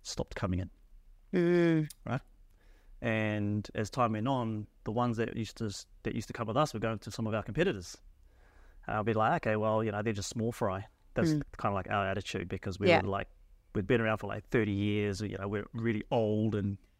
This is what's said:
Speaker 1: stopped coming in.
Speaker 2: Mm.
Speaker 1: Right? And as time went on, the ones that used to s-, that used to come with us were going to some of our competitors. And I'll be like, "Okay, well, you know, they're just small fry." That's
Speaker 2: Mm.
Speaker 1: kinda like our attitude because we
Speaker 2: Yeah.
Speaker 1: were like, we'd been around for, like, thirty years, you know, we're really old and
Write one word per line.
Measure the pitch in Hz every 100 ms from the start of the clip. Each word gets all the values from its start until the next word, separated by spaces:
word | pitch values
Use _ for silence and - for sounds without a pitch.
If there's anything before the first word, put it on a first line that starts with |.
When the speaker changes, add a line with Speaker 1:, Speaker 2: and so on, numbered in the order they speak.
Speaker 1:
stopped | - - - -
coming | 101 90
in. | 98 - - - - - -
Speaker 2:
Mm. | 180 175 175 170 160 151 - -
Speaker 1:
Right? | 123 - - - - - - - -
And | 117 110 107 104 101 104 - -
as | 104
time | - 120
went | 110 123
on, | 131 113 107 107 _
the | -
ones | 110 120 113
that | 113 -
used | 110 -
to | 110
s-, | - - -
that | 117 120
used | -
to |
come | - 113
with | 107
us | 151
were | 110
going | 113 110
to | -
some | 107 110
of | 107
our |
competitors. | 101 123 185 107 87 - - - - - - - - - -
And | 107
I'll |
be | 107
like, | 107 110 165 113
"Okay, | 107
well, | 107 110
you | 113
know, | 104
they're | 107
just | 101 -
small | 117 113
fry." | - 104 95 - _ _
That's | - 165
Speaker 2:
Mm. | 151 - -
Speaker 1:
kinda | 113 98
like | -
our | 104 95
attitude | 98 - 98 90
because | 95 101 95
we | 104
Speaker 2:
Yeah. | 165
Speaker 1:
were | 98
like, | 98 - - - - _ 110
we'd | 92
been | 120
around | 110 107
for, | 101
like, | 104 -
thirty | 123 107
years, | 98 104 104 104 95
you | 104 98
know, | 101
we're | 104 -
really | 117 113 107 -
old | 123 107 107 110 104
and | 98 98 _ _